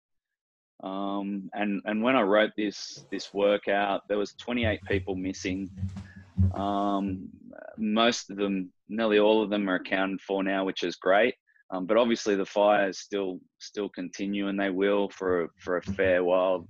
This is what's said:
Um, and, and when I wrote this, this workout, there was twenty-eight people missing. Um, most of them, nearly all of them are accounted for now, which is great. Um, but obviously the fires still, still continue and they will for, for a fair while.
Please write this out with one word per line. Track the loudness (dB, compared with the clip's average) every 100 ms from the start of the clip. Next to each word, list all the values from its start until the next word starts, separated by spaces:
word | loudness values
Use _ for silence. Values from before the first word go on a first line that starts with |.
| _ _ _ _ _ _ _ _
Um, | -10 -8 -6 -6 -6 -6 -8
and, | -6 -4 -4 -4
and | -2
when | 0
I | 2
wrote | 4 4 2 0
this, | -4 -4 -12 -16 -12
this | -10 -8
workout, | 0 2 2 0 0 0 -2 -2
there | -2
was | -4
twenty-eight | -8 -6 -2 0 -2 -2
people | -4 -2 -4
missing. | -6 -6 -4 -4 -6 -8 -8 -8 -14 -18 -8 0 2
Um, | 2 -2 0 0 0 -2 -4 -10 -16 -20 -18 -16 -6
most | 0 4 4 2 -4
of | -2
them, | 0 0 -4 -10 -10
nearly | -2 4 6
all | 6 6
of | 4
them | 0 0
are | 0
accounted | 0 -2 0 -4
for | -2 -2
now, | 0 0
which | -2 -2
is | -4
great. | -2 4 4 4 0 _ _ -10
Um, | -8
but | 0 4
obviously | 4 2 2 0
the | 0
fires | 2 4 4 2 -4
still, | -6 -4 -4 -6 -12 _
still | -14 -8 -8
continue | -8 -12 -8 -6 -4 -4
and | -2
they | -2
will | 0 2 2 0
for, | -2 -2 0 -2 -6
for | -4 -4
a |
fair | -4 0 2 2
while. | 2 2 2 0 -4